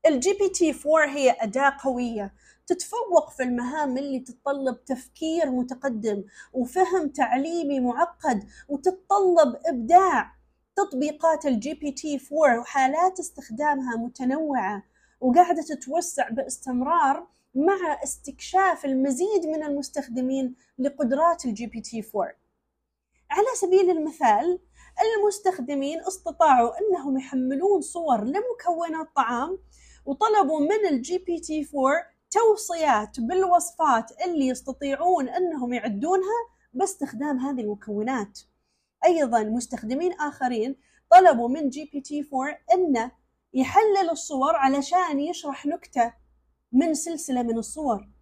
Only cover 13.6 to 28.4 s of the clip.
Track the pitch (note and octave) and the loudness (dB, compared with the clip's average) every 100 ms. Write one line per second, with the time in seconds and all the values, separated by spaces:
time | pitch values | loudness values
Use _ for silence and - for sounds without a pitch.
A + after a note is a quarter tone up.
13.6 | D4 C#4 B3+ A3+ A#3 - B3+ C#4 D#4 C4 | -2 0 -2 -4 -6 -4 -2 -2 -2 -2
14.6 | F#3+ G3+ - _ _ _ B3+ B3 F4 E4 | -2 -6 -12 _ _ _ 2 6 6 4
15.6 | D#4 C#4 - D#4 E4+ - B3+ A3+ C4+ - | -4 -10 -4 -4 -4 -4 -4 -4 -6 -8
16.6 | - B3 C4 E4 C#4+ D4 - _ _ B3+ | -6 -4 0 2 2 0 -6 _ _ 0
17.6 | D#4+ G4 F4 C#4+ C4+ - - - - F#4 | 2 2 0 -4 -6 -10 -14 -16 -2 2
18.6 | F#4+ E4 C#4+ C4 C#4 B3+ F#4+ G#4 E4 D#4 | 2 0 -2 0 0 0 0 0 0 -4
19.6 | D4+ C#4+ C#4 D4 C4 A#3 B3+ C4+ C4 B3+ | -4 -6 -6 -8 -6 -4 -2 -2 -4 -8
20.6 | _ - C4 C#4 C4 C4+ E4 E4+ B3+ G#3 | _ -6 -6 -2 -2 2 2 2 -4 -8
21.6 | A3+ A#3 - A3+ G#3 G#3 F3+ - _ _ | -10 -12 -12 -12 -8 -4 -4 -8 _ _
22.6 | _ _ _ _ _ _ _ D4+ A4+ B4+ | _ _ _ _ _ _ _ 0 0 0
23.6 | F4+ F#4 F#4 E4 D#4 - C4 G#3 D#4+ F4+ | 2 4 4 2 -2 0 2 2 2 -4
24.6 | _ _ - - A4 A4+ G#4 G4+ F#4+ F#4 | _ _ -20 -2 0 2 0 0 -2 -2
25.6 | B3 C#4+ C#4 D#4+ F4+ F#4 - - D#4 C4 | -4 -4 -4 -6 -8 -8 -12 2 6 6
26.6 | A#3 - G#4+ F4+ C#4 C4 C4 C4+ B3+ C4+ | 4 0 0 0 0 -4 -2 -4 -2 0
27.6 | F#4 G4 - F4 E4 A#3 G#3+ F4+ | 2 2 0 -6 0 0 0 -4